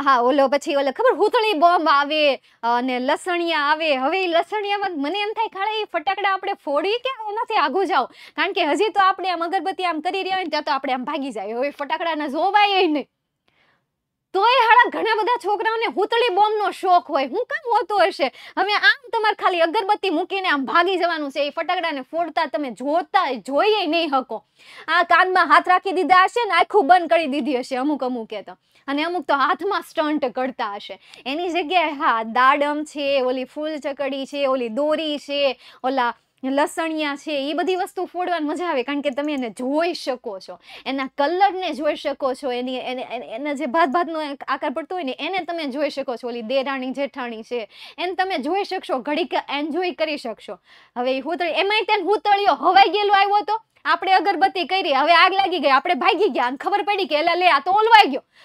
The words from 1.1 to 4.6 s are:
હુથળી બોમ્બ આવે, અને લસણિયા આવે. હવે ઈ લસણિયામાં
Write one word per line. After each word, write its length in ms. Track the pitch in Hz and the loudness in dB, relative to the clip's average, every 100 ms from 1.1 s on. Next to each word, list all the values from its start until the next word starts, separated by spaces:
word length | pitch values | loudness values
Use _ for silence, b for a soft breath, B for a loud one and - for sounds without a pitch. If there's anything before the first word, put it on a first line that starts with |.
| 311 | 4
હુથળી 360 | 415 480 440 | 2 2 2
બોમ્બ 360 | 311 339 359 311 | 4 4 4 4
આવે, 440 | 285 285 311 294 247 b b | 2 2 2 2 0 b b
અને 360 | 233 240 262 247 | -2 0 0 -2
લસણિયા 600 | 254 311 370 349 339 311 | 0 -2 -2 -2 0 0
આવે. 360 | 285 311 320 262 | 2 2 2 0
હવે 280 | 262 381 | 0 0
ઈ 40 | 370 | 2
લસણિયામાં 640 | 330 - 427 | 0 0 -4